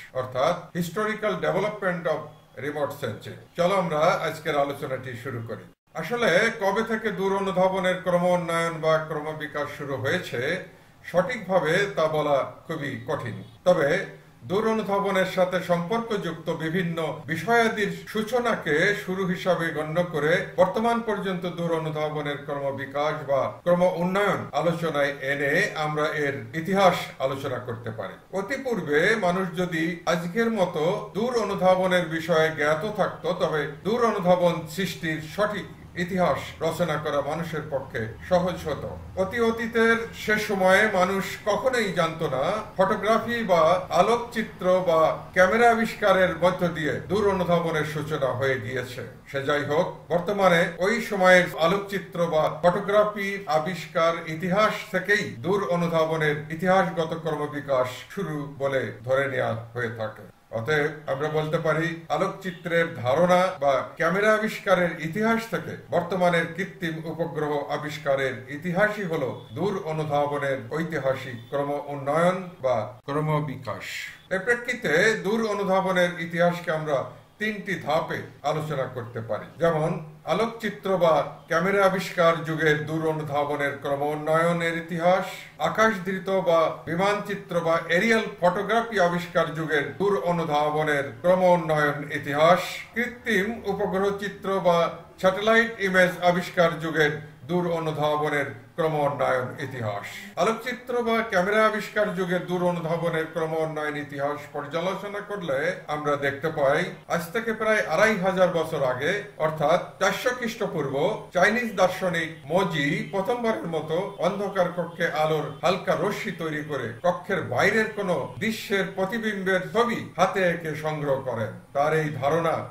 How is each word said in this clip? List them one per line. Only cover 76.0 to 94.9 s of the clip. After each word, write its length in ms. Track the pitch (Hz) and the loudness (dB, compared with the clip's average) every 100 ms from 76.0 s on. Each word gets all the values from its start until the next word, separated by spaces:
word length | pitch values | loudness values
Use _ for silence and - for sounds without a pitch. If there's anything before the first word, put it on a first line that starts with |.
| 175 170 170 | 0 0 -6
ইতিহাসকে 440 | 170 175 170 - 156 | 2 2 2 -2 -4
আমরা 200 | 151 135 - - - _ | 0 -2 -2 -10 -20 _
তিনটি 340 | 214 202 180 160 143 | -6 -4 -6 -6 0
ধাপে 340 | 160 - 127 - - 143 | 0 0 -6 -8 -6 -4
আলোচনা 360 | 156 156 135 123 123 | -2 -4 -4 -4 -6
করতে 240 | 113 113 113 | -8 -10 -6
পারি, 180 | 104 - - | -6 -6 0
যেমন 300 | 165 156 160 190 - - - | 0 2 0 -2 -8 -12 -2
আলোকচিত্র 560 | 180 226 - 214 - 190 185 | 0 0 -4 -8 -6 -2 2
বা 100 | 170 147 123 - - | 4 4 2 -6 -2
ক্যামেরা 320 | 165 185 202 190 | 0 2 4 4
আবিষ্কার 440 | 185 180 - 165 160 151 | 4 -2 2 4 4 -2
যুগের 300 | 156 160 151 151 | 2 4 4 0
দূর 120 | 160 160 | -2 0
অনুধাবনের 600 | 156 151 143 143 147 143 135 | -2 -2 -2 0 0 -2 -2
ক্রম 180 | 143 139 147 | -4 -2 0
উন্নয়নের 600 | 151 151 160 170 170 170 165 | -2 2 4 4 2 0 -2
ইতিহাস, 420 | 165 170 175 190 185 - - - 165 | -4 0 4 4 2 -10 -16 -4 -2
আকাশধৃত 600 | 170 220 196 180 190 190 190 175 | 4 4 2 -4 -4 0 0 4
বা 120 | 165 160 - 156 | 4 4 0 -4
বিমানচিত্র 640 | 170 196 202 - 196 - 170 165 | 0 2 2 -2 -8 -4 -2 2
বা 80 | 165 - 170 | 0 2 2
এরিয়াল 280 | 226 220 202 - | 4 2 0 2
ফটোগ্রাফি 560 | 180 202 190 226 233 196 175 | 2 2 2 0 0 2 2
আবিষ্কার 400 | 175 - 175 160 151 | 2 0 0 0 -2
যুগের 280 | 156 151 131 - | 0 0 0 0
দূর 140 | 196 196 170 | 0 2 0
অনুধাবনের 760 | 170 160 147 151 151 151 147 120 - | 0 2 2 2 2 2 0 -2 0
ক্রম 200 | 175 185 185 175 | 4 6 6 4
উন্নয়ন 420 | 160 151 147 143 143 151 | 4 2 2 0 -6 -6
ইতিহাস, 420 | 143 143 165 180 - - - | -2 4 6 6 2 -8 -8
কৃত্রিম 540 | 226 240 - 240 202 208 226 202 | -4 -4 -4 -2 0 0 -4 -4
উপগ্রহ 340 | 196 196 185 202 202 | -2 -2 0 0 0
চিত্র 240 | 202 - 190 196 175 | -6 -6 -2 2 4
বা 100 | 170 156 | 4 2